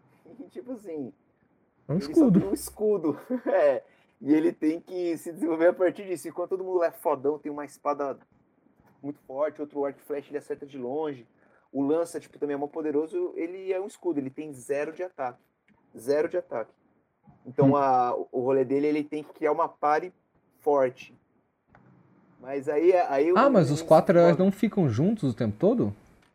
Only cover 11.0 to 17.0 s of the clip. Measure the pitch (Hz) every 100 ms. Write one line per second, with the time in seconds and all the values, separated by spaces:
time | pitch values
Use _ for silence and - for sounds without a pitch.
11 | 156 131 113 _ _ _ _ 135 139 160
12 | 170 151 - - 147 143 143 165 156 143
13 | 160 175 180 - 165 185 190 185 202 -
14 | 180 147 131 131 156 131 117 143 151 160
15 | 185 - 127 - _ _ _ _ _ -
16 | 113 147 170 180 - 131 107 _ _ _